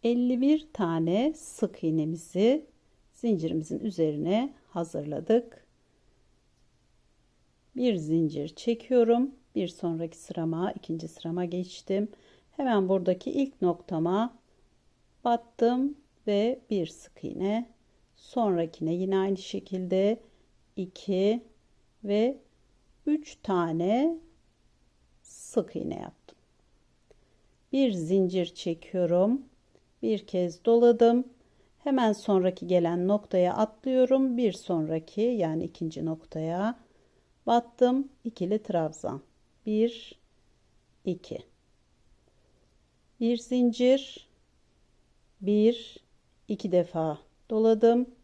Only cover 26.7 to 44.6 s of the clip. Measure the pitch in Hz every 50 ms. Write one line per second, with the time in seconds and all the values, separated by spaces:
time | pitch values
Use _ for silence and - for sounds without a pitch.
26.7 | _ _ _ _ _ _ _ _ - _ _ _ _ _ _ _ _ _ _ _
27.7 | - 269 277 247 202 180 160 160 185 196 190 180 185 185 175 165 - - - 185
28.7 | 165 165 - - - 185 180 165 170 175 190 208 247 269 262 - _ _ _ _
29.7 | _ _ _ _ _ _ - 226 220 196 - - - 180 180 175 165 - _ 233
30.7 | 233 233 240 240 233 226 233 233 233 247 254 - - _ _ _ _ _ _ _
31.7 | _ _ _ 294 269 262 240 220 208 - - - 202 190 180 185 180 - 180 175
32.7 | 185 180 170 165 170 180 180 185 202 208 208 - - 185 180 180 - - 214 214
33.7 | - _ - 262 262 254 254 254 262 269 269 262 240 240 247 214 180 - - -
34.7 | 180 165 156 156 160 160 160 - - 208 220 240 247 220 175 160 156 160 165 160
35.7 | - - 170 160 160 156 156 160 160 160 - - - 160 160 160 170 180 196 220
36.7 | 247 - _ _ _ _ _ _ _ _ _ _ _ _ _ - 233 240 233 -
37.7 | _ - 247 247 254 269 277 - - _ _ 233 220 - 180 175 208 214 214 -
38.7 | - 170 160 151 156 - - - - - - _ _ _ _ _ _ _ _ 220
39.7 | 214 214 220 233 233 226 - - - _ _ _ _ _ _ _ _ _ _ _
40.7 | _ _ _ _ _ _ _ 196 175 175 - - - - - _ _ _ _ _
41.7 | _ _ _ _ _ _ _ _ _ _ _ _ _ _ _ _ _ _ _ _
42.7 | _ _ _ _ _ _ _ _ _ _ 233 226 240 233 - - 254 254 247 240
43.7 | 226 - 247 247 262 269 269 - - - - _ _ _ _ _ _ _